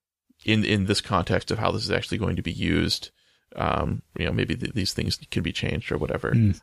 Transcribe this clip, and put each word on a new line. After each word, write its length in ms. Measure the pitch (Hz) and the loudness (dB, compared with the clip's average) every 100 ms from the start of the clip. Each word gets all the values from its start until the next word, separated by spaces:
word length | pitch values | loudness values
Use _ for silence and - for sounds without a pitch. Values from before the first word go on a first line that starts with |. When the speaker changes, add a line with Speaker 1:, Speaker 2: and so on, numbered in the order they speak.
| _ _ _ _ 110 | _ _ _ _ 0
Speaker 1:
in, 180 | 110 | 2
in 220 | 98 101 98 | 4 2 4
this 160 | 101 | 0
context 500 | - 92 - 92 - | 2 0 2 0 0
of 80 | 110 | 0
how 120 | 90 | 0
this 120 | 101 | -2
is 80 | 110 | -2
actually 280 | 90 - - | -2 -2 -2
going 180 | 92 87 | -2 -2
to 40 | |
be 80 | - | -4
used, 560 | - 85 85 82 - - _ _ _ _ - | -2 0 2 2 -2 -6 _ _ _ _ -4
um, 480 | - 73 76 - - - | -2 0 0 -4 -6 -6
you 80 | - | -2
know, 60 | |
maybe 240 | 104 - - | 0 0 -2
th-, 180 | - | -2
these 200 | 104 98 | -2 -2
things 240 | - - - - | -2 -2 -4 -4
can 120 | - | -4
be 80 | 80 | -2
changed 400 | - - 78 - | -2 -2 -2 -2
or 60 | - | -2
whatever." 340 | - 139 55 | -2 -2 2
Speaker 2:
Mm. 300 | 120 107 92 | 4 4 2